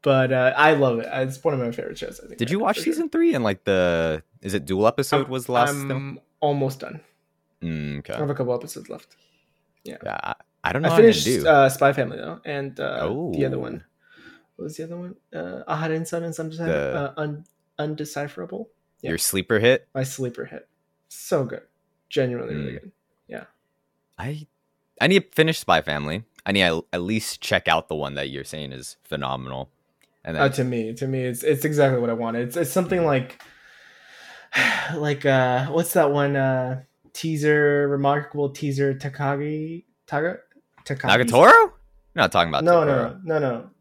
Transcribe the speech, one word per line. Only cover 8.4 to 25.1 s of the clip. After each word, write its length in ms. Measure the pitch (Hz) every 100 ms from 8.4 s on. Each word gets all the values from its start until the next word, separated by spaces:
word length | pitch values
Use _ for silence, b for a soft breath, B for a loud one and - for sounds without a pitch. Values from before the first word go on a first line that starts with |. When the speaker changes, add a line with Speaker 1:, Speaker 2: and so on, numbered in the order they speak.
| 123
Speaker 1:
episodes 340 | 120 151 - -
left. 280 | - _ _ _ _ _ _ _ _
Yeah. 140 | - -
Speaker 2:
Yeah, 160 | 57 50
I, 120 | - - _ _
I 100 | 73
don't 100 | 123
know 60 | 165
Speaker 1:
I 20 |
Speaker 2:
what 60 | 170
I'm 20 | 226
gonna 80 |
Speaker 1:
finished, 280 | 185 143 127
Speaker 2:
do. 40 | 160
Speaker 1:
uh, 220 | 147 135
Spy 220 | 135 143
Family 240 | 143 123 -
though, 220 | - 165 -
and, 340 | 139 139 -
uh, 280 | - - 82 127 170
the 120 | 156 135
other 100 | 135
Speaker 2:
Oh. 40 |
Speaker 1:
one. 220 | 127 - - _ b b b b b -
What 80 | 156
was 120 | 156
the 60 |
other 120 | 165 175
one? 200 | 180 - _
Uh, 300 | 156 170 - -
Aharen-san 540 | 156 160 160 165 170
and 120 | 170 160
Some-san, 320 | 160 160 165
Speaker 2:
The 280 | 151 143 131
Speaker 1:
uh, 180 | 139 156
un-, 280 | 151 147 - _ _ -
Undecipherable. 880 | 151 151 151 - 143 - 175 196 226 _ _ _
Yeah. 80 | -
Speaker 2:
Your 80 | 82
sleeper 400 | - 98 92 110
hit? 300 | 117 131 _ 135
Speaker 1:
My 80 |
sleeper 420 | 131 - 127 - -
hit. 220 | - _ _ _ _ _
So 360 | - - 165 123
good. 180 | - _ _ _ _ _
Genuinely 440 | 147 127 120 117 147
really 160 | 143
Speaker 2:
Mm. 80 | -
Speaker 1:
good. 100 | 190 _ _ _ _
Yeah. 160 | - - _ _ _ _ _ _ -
Speaker 2:
I, 260 | 117 151 151 _ _ _ _ _
I 60 |
need 160 | 147